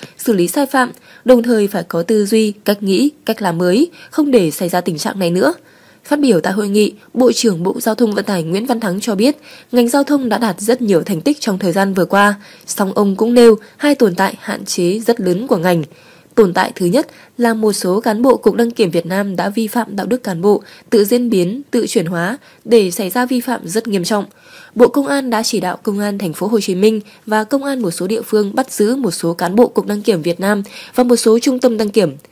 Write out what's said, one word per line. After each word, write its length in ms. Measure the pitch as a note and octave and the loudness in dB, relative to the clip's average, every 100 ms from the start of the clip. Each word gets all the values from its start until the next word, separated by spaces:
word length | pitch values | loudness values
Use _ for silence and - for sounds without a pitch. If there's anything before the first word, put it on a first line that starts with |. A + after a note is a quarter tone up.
| - - | -18 -6
xử 160 | - | 0
lý 140 | G3 F3 | 0 0
sai 180 | D4 C#4 | 0 0
phạm, 260 | C4+ B3 - - - A#3 | 0 -2 -6 -20 -2 4
đồng 180 | B3 | 4
thời 240 | A#3 A3 G3+ | 4 0 0
phải 160 | G3 | -4
có 200 | E3+ E3+ | -4 -4
tư 220 | E3+ A3 G3+ | 0 0 2
duy, 260 | A3 G#3+ | 2 0
cách 320 | G3+ - G3+ | -2 -4 -2
nghĩ, 260 | G3 F#3+ C#4+ - - | 0 2 0 -2 -6
cách 160 | A3 | -4
làm 160 | G3 E3 | -2 0
mới, 320 | F3+ G#3 F4 - - | 2 2 0 -4 -8
không 220 | - C#4+ | -2 2
để 200 | B3 E3 | 2 2
xảy 180 | - F3 | -2 -2
ra 120 | F3+ | -2
tình 160 | F3 D3+ | -2 -4
trạng 220 | - F#3+ | -4 -2
này 120 | F3 | -2
nữa. 220 | F3 C4+ F4+ _ _ _ _ | 0 0 -2 _ _ _ _
Phát 160 | - D4 | -4 0
biểu 200 | C4+ F3 | 2 2
tại 140 | F3 | 0
hội 160 | G3 G#3 | -2 0
nghị, 240 | G#3 G#3 - _ | 2 0 -2 _
Bộ 180 | - B3+ | 0 2
trưởng 320 | A#3 A#3 E3 | 2 0 0
Bộ 160 | F3 - | -2 -2
Giao 160 | A#3 G#3+ | -2 0
thông 200 | A#3 G3+ | 0 -2
Vận 100 | G3 | -2
tải 180 | F#3 | -2
Nguyễn 220 | D#3+ F#3+ B3+ | -2 -4 -2
Văn 140 | A3+ | -4
Thắng 200 | G#3+ F#3+ | -4 -4
cho 160 | A#3+ G3 | -4 0
biết, 220 | B3 D4+ - - - | 0 0 -8 -20 -4
ngành 180 | B3 A#3 | 0 2
giao 140 | C#4+ | 0
thông 260 | C#4 D4 B3 | 0 0 0
đã 80 | A#3 | -2
đạt 220 | A3+ E3+ | -2 -2
rất 220 | G#3 B3+ | -2 0
nhiều 220 | A3+ E3+ | 2 0
thành 180 | F3+ E3 | 0 -4
tích 180 | C#4 D4 | -4 -4
trong 200 | A#3 F#3+ | -4 -2
thời 120 | F#3+ | -2
gian 220 | F3+ G3 | 0 0
vừa 120 | F#3+ E3+ | 0 2
qua. 300 | G3 G#3 G3+ - - - | 4 2 0 -10 -18 -8
Song 280 | - F#3+ | -4 -2
ông 220 | - G3+ F#3+ | 0 0 0
cũng 180 | A3+ | 2
nêu 220 | A#3+ A#3 G#3+ - - | 6 8 6 0 -4
hai 180 | D4 C#4 | 0 2
tồn 200 | A3 F3+ | 2 2
tại 200 | F#3+ - | -2 -4
hạn 260 | - - G3 | -10 -8 -6
chế 340 | - F3 G#3+ | -2 -2 0
rất 200 | A3+ - | 0 0
lớn 280 | F#3 F3+ C4+ | -2 -2 -2
của 100 | G3+ | 0
ngành. 260 | F3+ E3+ D3 - - - _ - | 2 0 -2 -12 -20 -20 _ 2
Tồn 180 | G3 | 2
tại 180 | F3 - - | 2 -2 -2
thứ 100 | F3 | 0
nhất 220 | A#3 - - - - | 0 -2 -8 -12 -2
là 160 | A#3 | -2
một 200 | A3 G#3+ | 0 0
số 280 | G3 F#3 G3 | 0 -2 0
cán 200 | A#3 G#3+ | 0 2
bộ 160 | B3+ - | 2 4
Cục 180 | G#3+ G3 | 2 2
Đăng 160 | A#3 | 0
kiểm 200 | A#3 F#3 | 0 0
Việt 140 | E3 E3 | 0 -2
Nam 300 | F#3+ G3+ F3 | -4 -4 -4
đã 140 | F#3+ | -4
vi 180 | G#3+ G#3+ | -2 -4
phạm 280 | A#3+ G#3 G3+ | -4 -4 -4
đạo 100 | F#3 | -4
đức 180 | B3 | -4
cán 180 | G3+ E3 | -4 -2
bộ, 220 | G3+ G3+ - - _ | 2 0 -2 -20 _
tự 160 | A3 G3+ | 0 2
diễn 240 | B3 A#3+ | 0 2
biến, 320 | F#3+ F3 B3 - | 0 0 -4 -4
tự 160 | B3 G#3+ | -2 0
chuyển 180 | G#3 E3 | -2 -2
hóa 320 | F3 F3 C4+ _ _ G#3+ | -4 -6 -8 _ _ 2
để 260 | A#3 F#3+ | 4 4
xảy 180 | F3 F#3 | -2 -4
ra 160 | B3 B3 | -2 -2
vi 160 | B3+ | -2
phạm 260 | B3 A#3 D#3+ | -4 -6 -4
rất 200 | G#3 A3+ | -6 -2
nghiêm 160 | G3 | -2
trọng. 220 | E3+ G#3 - - - - - A3 | 0 -2 -4 -12 -20 -20 -6 2
Bộ 120 | B3 | 4
Công 200 | C#4+ C#4 | 2 0
an 220 | C#4 C4 | -2 -2
đã 140 | A3 | -2
chỉ 160 | A3 G#3+ | -2 -2
đạo 180 | F3+ F3+ | -4 -4
Công 160 | - G3+ | -4 -4
an 180 | G#3 G3+ | -4 -4
Thành 160 | F3+ | -6
phố 140 | D3+ G#3 | -4 -2
Hồ 120 | A3+ | 0
Chí 160 | G3+ F3+ | 0 2
Minh 260 | G#3+ A3 G#3 - - | 2 2 -6 -16 -4
và 180 | G#3+ | -2
Công 200 | G#3+ C#4 | 0 -2
an 180 | C#4 C4+ | -2 -4
một 100 | G3 | -4
số 160 | E3+ F#3 | -4 -4
địa 140 | A3 | -4
phương 340 | - G#3+ G3+ A3+ | -2 -2 0 -4
bắt 160 | C4+ | -4
giữ 240 | - G#3 C4+ | -2 0 0
một 160 | A3+ | -2
số 220 | - E3+ | -2 -4
cán 220 | E3+ E3+ G3+ | -2 0 4
bộ 120 | B3 | 2
Cục 180 | - F#3+ | 2 -4
Đăng 160 | G#3 | -2
kiểm 200 | G#3 F3+ | -2 -2
Việt 180 | E3 E3+ | -2 -2
Nam 240 | G3 G#3 G3+ - - - | 0 -2 -4 -14 -4 0
và 80 | |
một 120 | B3 A#3 | 2 2
số 240 | A3+ A3+ | 4 2
trung 200 | C#4 B3+ | 2 0
tâm 180 | B3+ A3 | 0 0
đăng 120 | G#3+ | -2
kiểm. 260 | G#3+ E3+ C#3 - | 0 0 -2 -18